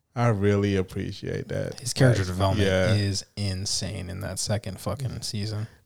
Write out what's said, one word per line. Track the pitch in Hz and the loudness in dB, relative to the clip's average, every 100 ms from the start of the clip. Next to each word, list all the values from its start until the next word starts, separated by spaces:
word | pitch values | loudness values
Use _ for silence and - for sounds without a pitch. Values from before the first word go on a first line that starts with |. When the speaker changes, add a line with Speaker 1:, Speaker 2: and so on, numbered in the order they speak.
| _ 120 | _ 0
Speaker 1:
I | 120 | 2
really | 101 101 101 101 98 | 4 4 4 4 2
appreciate | 92 98 92 95 87 95 - | 0 -4 -6 -6 -6 -6 -4
that. | - - - | -4 -4 -6
Speaker 2:
His | 120 | -4
character | - 131 98 | 4 6 6
Speaker 1:
Like, | 92 | 2
Speaker 2:
development | 90 95 95 95 | 2 2 4 4
Speaker 1:
yeah. | 92 92 | 4 4
Speaker 2:
is | 104 101 98 - - | 4 2 -2 -6 -6
insane | 101 92 98 - 92 98 92 | -4 -4 -4 -4 -4 -6 -8
in | 95 | -8
that | 98 107 | -6 -4
second | - 117 107 92 | -2 -2 -4 -8
fucking | - - 123 82 | -6 -4 -4 -6
season. | - 107 107 107 110 - | -6 -4 -4 -4 -8 -10